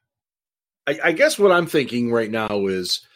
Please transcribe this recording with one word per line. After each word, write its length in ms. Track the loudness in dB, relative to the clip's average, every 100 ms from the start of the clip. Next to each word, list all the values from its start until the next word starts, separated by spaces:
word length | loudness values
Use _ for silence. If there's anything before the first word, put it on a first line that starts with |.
| _ _ _ _ _ _ _ _ -8
I, 120 | -2
I 100 | -2
guess 260 | 2 2 4
what 120 | 4
I'm 160 | 4 2
thinking 460 | -2 0 -2 0
right 180 | 0 0
now 360 | -4 -2 -2 -2
is 340 | -2 -4 -8 -8